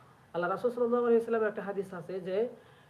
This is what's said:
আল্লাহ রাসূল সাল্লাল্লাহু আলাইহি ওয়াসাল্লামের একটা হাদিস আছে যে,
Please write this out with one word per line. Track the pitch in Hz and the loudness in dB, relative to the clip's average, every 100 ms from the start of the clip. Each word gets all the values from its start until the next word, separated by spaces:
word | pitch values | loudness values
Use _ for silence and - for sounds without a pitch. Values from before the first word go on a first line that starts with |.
| - - - | -20 -20 -8
আল্লাহ | 165 175 | -2 -2
রাসূল | 190 247 | 0 0
সাল্লাল্লাহু | 240 240 240 | 0 2 2
আলাইহি | 240 233 | 4 4
ওয়াসাল্লামের | 226 226 214 | 4 0 0
একটা | 214 | -2
হাদিস | 190 196 190 | -6 -6 -6
আছে | 180 165 185 | -8 -8 -6
যে, | 180 190 240 233 - - | -2 0 -2 -4 -20 -20